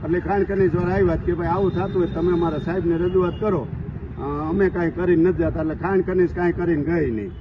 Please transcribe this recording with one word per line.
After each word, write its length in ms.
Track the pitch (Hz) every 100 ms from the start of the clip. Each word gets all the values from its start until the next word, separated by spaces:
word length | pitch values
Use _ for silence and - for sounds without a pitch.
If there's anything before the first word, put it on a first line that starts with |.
એટલે 160 | 151 175
ખાણ 240 | - 202
ખનીજ 320 | 185 196 190 170
વાળા 200 | 175 190
આવ્યા 200 | 185 160
કે, 180 | 175
'ભાઈ, 140 | 170 170
આવું 240 | 180 196
થતું 300 | 170 196 190
હોય 60 | 170
તમે 240 | - 170
અમારા 260 | 175 165 151
સાહેબને 400 | - 180 170 165
રજૂઆત 360 | 180 185 180 165
કરો, 280 | 214 185 - - - - - -
અ, 40 | 135 147 156
અમે 200 | 185 190
કાંઈ 220 | 175 170
કરીને 380 | 165 175 170 170
નથી 140 | 165
જતા.' 180 | 160 -
એટલે 140 | 156 151
ખાણ 260 | 170 190
ખનીજ 340 | 180 185 175 180
કાંઈ 160 | 175
કરીને 320 | 170 175 160
ગઈ 280 | 147 170 143
નહીં. 200 | 110 101 -